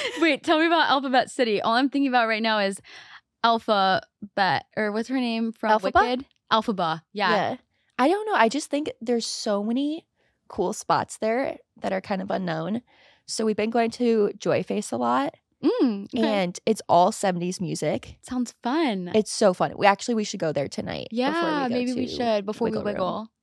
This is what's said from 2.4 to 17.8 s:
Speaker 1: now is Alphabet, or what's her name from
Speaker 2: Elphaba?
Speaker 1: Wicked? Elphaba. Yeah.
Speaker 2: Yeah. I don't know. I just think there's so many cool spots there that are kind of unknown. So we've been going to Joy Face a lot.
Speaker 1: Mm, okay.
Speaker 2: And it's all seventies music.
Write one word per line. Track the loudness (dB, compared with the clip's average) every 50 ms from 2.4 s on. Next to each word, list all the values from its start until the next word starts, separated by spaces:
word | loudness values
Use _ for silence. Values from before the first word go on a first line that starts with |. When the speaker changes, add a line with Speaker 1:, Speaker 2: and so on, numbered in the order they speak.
Speaker 1:
now | 0 0 0 2
is | 0 0 -2 -6 -10 -18 -20 -20 -20 -20 -20 -20 -20 _ _ _ 2
Alphabet, | 2 2 2 2 2 2 4 4 4 2 0 -2 -6 _ _ -20 -8 -2 0 0 2 2 0 -2 -6 _
or | -4 -4 -2
what's | -2 -4 -4 -4
her | -4 -2
name | -2 -2 -2 -2 -4 -4
from | -6 -4 0 2
Speaker 2:
Elphaba? | 2 2 2 2 4 4
Speaker 1:
Wicked? | 4 4 0 -4 -6 -10 _ _ _ _
Elphaba. | 0 0 2 0 -2 -2 -2 -2 -2 -4 -8 _ -6
Yeah. | -2 0 2 2 2 2 0
Speaker 2:
Yeah. | -2 -6 -10 _ _ _ _ _ _ 0
I | 2 2
don't | 2 2 0
know. | 0 2
I | 4 4 4
just | 4 0 -4 -4
think | -4 -4 -4 -4 -8 -8
there's | -4 -2 -2 0 -2
so | -4 -8 -6 -4 -2 -2 -2 -2
many | -2 -2 -2 -2 -2 -4 -6 -10 _ _ _ _ _ _ _ _ -12
cool | -4 -2 -2 -2 -2
spots | -4 -2 0 0 0 0 -2 -6 -4
there | -4 -2 0 0 -2 -4 -6 -8 -14 _ _ -10
that | -6 -4 -4
are | -4
kind | -4 -4 -6 -6
of | -4 -4
unknown. | -4 -4 -4 -4 -4 -4 -4 -4 -6 -6 -8 _ _ _ _ _ _ _ _
So | -10 -6 -2 -2
we've | -2 0 0
been | -2 0
going | 0 0 0 0
to | 0 0 2 2 4 4 2 2 0 -2
Joy | 0 0 0 0 0
Face | -2 -4 -4 -4 -4
a | -4 -4
lot. | -2 0 0 0 0 -2 -6 _ _ _ _ _ 0
Speaker 1:
Mm, | 0 2 2 2 2 0 -2 -6 -6 -2
okay. | 0 0
Speaker 2:
And | 2 2 0 0 -2 -4 -4 -2
it's | -2 -2 -2 0 2
all | 4 6 6 4
seventies | 2 0 -2 -2 0 0 -2 -4 -4 -4
music. | -6 -6 -4 -4